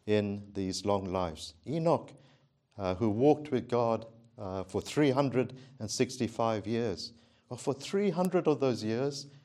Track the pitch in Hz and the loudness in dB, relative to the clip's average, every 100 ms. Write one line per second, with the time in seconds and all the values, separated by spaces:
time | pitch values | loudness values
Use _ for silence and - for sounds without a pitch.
0 | - 107 101 101 101 101 95 92 101 101 | 0 2 2 -4 -8 -4 -2 -2 0 0
1 | 95 92 87 76 - - 117 165 165 135 | 0 -2 -2 -4 -14 -14 -6 0 2 2
2 | - - - _ _ _ _ - 92 92 | -2 -20 -20 _ _ _ _ -4 -2 2
3 | 113 107 147 151 151 127 117 120 117 113 | 2 4 6 4 2 -4 0 2 2 0
4 | - - - - 98 95 90 101 - 139 | -4 -20 -20 -12 -8 -6 -4 -6 -2 2
5 | 147 127 139 123 117 - - - 107 - | 4 4 2 2 -2 -6 -18 -12 -6 -2
6 | 127 - 113 120 113 107 98 117 117 85 | -2 0 -4 0 0 0 -2 -2 -2 -4
7 | - - _ _ - 120 143 131 - 196 | -10 -16 _ _ -14 -6 -4 -4 -4 0
8 | 202 170 185 180 156 135 135 107 110 113 | 0 0 0 2 2 4 2 2 -2 0
9 | 143 143 - - | -2 -4 -12 -20